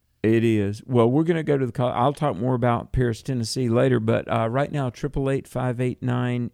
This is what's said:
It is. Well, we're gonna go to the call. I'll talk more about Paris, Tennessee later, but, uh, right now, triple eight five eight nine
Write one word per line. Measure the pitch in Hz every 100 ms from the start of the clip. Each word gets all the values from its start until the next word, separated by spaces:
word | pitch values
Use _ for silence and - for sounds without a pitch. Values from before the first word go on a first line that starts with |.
| _ _
It | 110 113
is. | 117 110 101 107
Well, | - 123 117
we're | 143
gonna | 165 165
go | 156 143
to |
the | 123
call. | 135 123
I'll | - 131
talk | - 147 90
more | 123 127
about | 120 117 -
Paris, | - 120 110
Tennessee | - 127 110 131 120
later, | 120 131 120
but, | 110 113 -
uh, | 117 113
right | 127 147
now, | 147 127
triple | - 147 143 135
eight | 135 -
five | 123 127 120
eight | 127 -
nine | 127 123 123 123 120